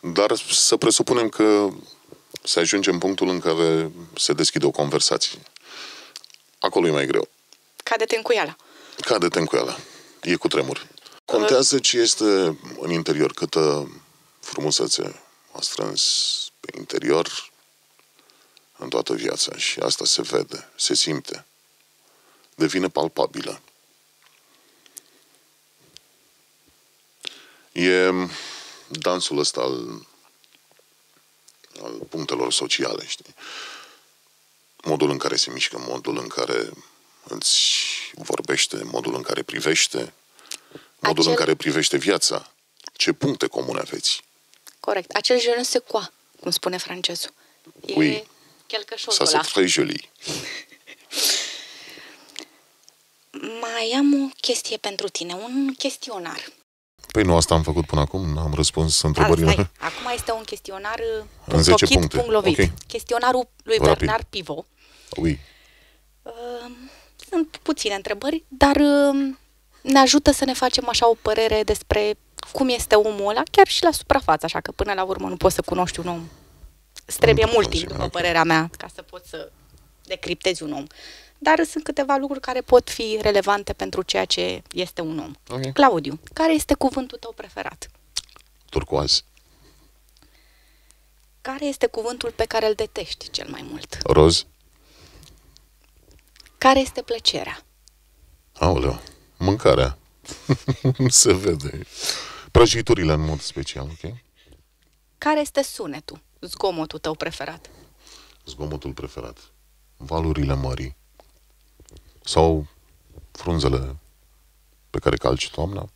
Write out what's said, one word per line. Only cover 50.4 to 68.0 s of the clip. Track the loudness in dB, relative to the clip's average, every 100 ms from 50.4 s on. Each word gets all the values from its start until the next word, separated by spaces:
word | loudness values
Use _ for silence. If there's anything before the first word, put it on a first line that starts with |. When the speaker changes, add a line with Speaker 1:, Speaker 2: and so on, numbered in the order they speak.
| -10 -14 -16 -20 -20 -20 _ -4 -2 -2 -4 -10 -16 -18 -20 -20 -20 -20 -20 -18 -18 _ _ _ _ _ _ _ _ -14 -12 -10
Speaker 2:
Mai | -8 -6 -2 2
am | 2 2
o | 0 -4
chestie | -2 -2 -4 -6
pentru | -6 -6 -6
tine, | -8 -8
un | -10 -6 -2 -2 -2
chestionar. | -6 -6 -12 -10 -10 -12 -14 _ _ _ _ _ -6
Speaker 1:
Păi | 0
nu | 6 6
asta | 6
am | 4
făcut | 4 -2 0
până | 0
acum? | 0 -2 -4
N-am | -2 -2
răspuns | 0 0 2 2 2
întrebările? | 0 2 4 6 6
Speaker 2:
Asta | 4
e. | 2 _
Acum | -8 -6 -6
este | -6 -4
un | -6
chestionar, | -6 -12 -12 -12 -10 -6 -6 -6
uh, | -8 -16
Speaker 1:
În | 0 4
zece | 6
Speaker 2:
punct | 6
ochit, | 6 4
Speaker 1:
puncte. | 4 0
Speaker 2:
punct | 2
lovit. | 2 2 4
Speaker 1:
Ok. | 2 0 -10
Speaker 2:
Chestionarul | -10 -4 0 2 0 -2 _
lui | -2 2
Speaker 1:
Rapid. | 4 4
Speaker 2:
Bernard | 2 -2 -4
Pivot. | -12 -8 -10 -10 _ _ _ -14 -4
Speaker 1:
Oui. | -2 -2 -8 -20 _ _ _ _ _ _
Speaker 2:
Um, | -20 -14 -12 -12 -14 -18 -20 -20 -20 _ -4
sunt | -2 -2 -4
puține | -6 -4 -2
întrebări, | -4